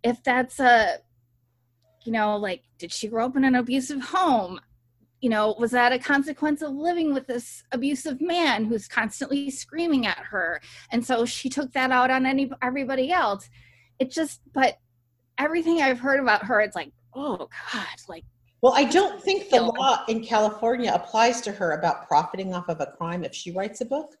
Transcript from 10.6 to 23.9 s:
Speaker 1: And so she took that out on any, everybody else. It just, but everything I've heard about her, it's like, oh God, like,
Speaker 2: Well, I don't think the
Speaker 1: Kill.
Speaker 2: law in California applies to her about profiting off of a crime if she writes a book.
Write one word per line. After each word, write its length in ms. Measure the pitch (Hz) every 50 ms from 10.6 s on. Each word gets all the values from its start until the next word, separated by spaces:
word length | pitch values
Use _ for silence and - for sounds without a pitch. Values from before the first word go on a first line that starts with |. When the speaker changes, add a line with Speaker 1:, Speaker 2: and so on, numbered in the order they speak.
| - - - - - _ -
Speaker 1:
And 120 | 233 233
so 200 | - 254 226 233
she 240 | 240 - - - 262
took 240 | 262 285 294 262 _
that 180 | 277 262 262
out 200 | 254 254 247 254
on 160 | 262 262 262
any, 240 | 262 269 269 277 262 262 - 262
everybody 480 | 247 254 285 269 233 269 262 254 277
else. 380 | 359 370 302 214 202 196 - - _ - - _ _ _ _ _ _ _
It 120 | 269 262
just, 300 | - 320 320 285 - - _ - _
but 260 | 269 262 254 - _ _ _ _ _ _ _ _ _ _ _ _ -
everything 420 | 269 302 320 339 330 330 339 330
I've 200 | 285 269 254 240
heard 200 | 247 277 269 277
about 240 | 269 240 214 196 202
her, 160 | 202 247 208
it's 160 | 214 208 -
like, 160 | 180 156 - _ _ _ _ _
oh 340 | 254 277 302 202 180 147 - - - - - -
God, 140 | 226 190 - - - -
like, 180 | - 175 165 - - _ _ _ _ _ _
Speaker 2:
Well, 140 | - 254 -
I 80 | 262 277
don't 380 | 240 - 359 403 - - - -
think 220 | 392 381 415 -
the 120 | - -
Speaker 1:
Kill. 160 | 240 226 233 - -
Speaker 2:
law 260 | 262 269 240 - - -
in 140 | 226 226 220
California 680 | - 233 214 214 214 208 - - 226 240 247 240 208 -
applies 460 | - - - - 220 226 240 247 - -
to 100 | 214 202
her 200 | - 196 170 151
about 340 | 156 180 170 143 - -
profiting 460 | - 160 147 170 - - 190 190 190 185
off 160 | 175 175 -
of 120 | 165 160 147
a 100 | - - -
crime 260 | 170 165 170 180 165
if 100 | - -
she 160 | - - 175
writes 300 | 170 190 196 214 208 -
a 60 | 247
book. 280 | 233